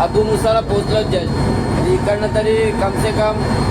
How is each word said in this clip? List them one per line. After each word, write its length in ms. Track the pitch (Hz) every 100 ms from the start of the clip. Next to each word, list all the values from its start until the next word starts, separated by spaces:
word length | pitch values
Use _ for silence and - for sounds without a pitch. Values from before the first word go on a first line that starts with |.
अबुमुसाला 600 | 170 214 214 214 220 226
पोहोचलो 380 | - 202 196 208
just, 320 | 214 190 165
म्हणजे 640 | - - - - - 349
इकडनं 400 | 370 202 208 208
तरी 360 | 214 220 220 220
कम 320 | 220 196 202
से 80 | 208
कम 320 | 208 214 214 226 - -